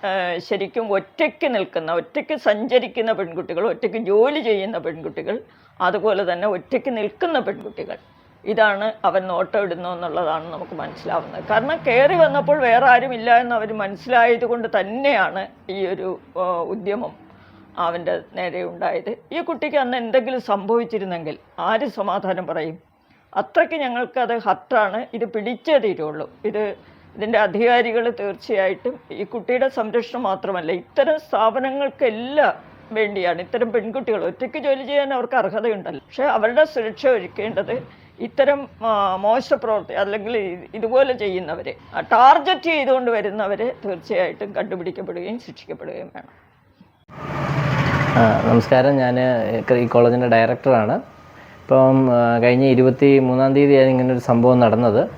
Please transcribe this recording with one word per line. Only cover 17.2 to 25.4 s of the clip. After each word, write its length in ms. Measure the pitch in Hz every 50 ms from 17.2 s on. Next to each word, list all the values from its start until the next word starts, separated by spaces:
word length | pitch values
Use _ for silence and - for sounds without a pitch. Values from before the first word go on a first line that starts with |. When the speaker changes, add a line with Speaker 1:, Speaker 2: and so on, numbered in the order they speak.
| - - - - - - - - - - - - 180 170
Speaker 1:
അവൻ്റെ 260 | 170 175 175 175 175 165 160 - - 185
നേരെ 240 | 185 180 156 180 180 175
ഉണ്ടായത്. 400 | 175 175 185 175 170 170 - - 233 - _ _ -
ഈ 60 | 320 339 339
കുട്ടിക്ക് 280 | 330 254 - 302 - 294
അന്ന് 160 | 262 240 247 254 233
എന്തെങ്കിലും 380 | 226 214 262 233 233 262 254 - -
സംഭവിച്ചിരുന്നെങ്കിൽ 840 | 202 202 190 202 226 233 233 233 226 214 196 190 180 170 165 151 147 - _ _ _ - 170 180
ആര് 200 | 220 220 277 262 - -
സമാധാനം 480 | 196 202 180 202 - 190 185 175 185 147
പറയും? 260 | 165 170 151 160 160 180 _ _ _ _ _ _ _ _ _ _ - 190
അത്രയ്ക്ക് 360 | 202 - _ 349 339 339 320 320 285
ഞങ്ങൾക്കത് 500 | 254 240 240 254 240 - 262 247 233 233 233 208
ഹർട്ടാണ്. 540 | 214 196 190 - _ - 233 214 196 185 220 - - - 233
ഇത് 80 | 226 226 233
പിടിച്ചേ 420 | 220